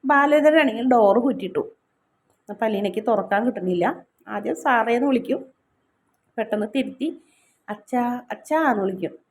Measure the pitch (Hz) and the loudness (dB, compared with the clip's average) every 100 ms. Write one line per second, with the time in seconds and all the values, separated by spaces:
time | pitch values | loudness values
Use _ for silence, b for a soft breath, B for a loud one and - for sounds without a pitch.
0 | 269 285 285 302 302 311 277 220 254 240 | 4 2 4 4 6 4 2 0 2 6
1 | 202 208 254 220 190 147 - _ _ _ | 6 4 2 -2 -4 -6 -6 _ _ _
2 | _ _ _ _ - 202 226 202 202 202 | _ _ _ _ -18 -4 -2 -2 -4 -4
3 | 220 214 185 202 240 202 185 175 165 - | -2 -2 0 -2 -2 -4 -4 0 -2 -4
4 | _ _ - 208 208 - - 240 226 233 | _ _ -12 -8 -6 -4 0 0 2 0
5 | 277 254 - 240 - _ _ _ _ _ | 2 0 -2 -6 -6 _ _ _ _ _
6 | _ _ _ - 220 214 208 269 269 - | _ _ _ -10 -6 -4 -4 -4 -6 -6
7 | 302 339 b b b b - 208 _ 247 | -8 -8 b b b b -14 -14 _ -4
8 | 240 247 - - - 311 311 214 196 190 | -2 -6 -10 -16 -4 0 2 0 -2 -4
9 | 170 - _ | -8 -10 _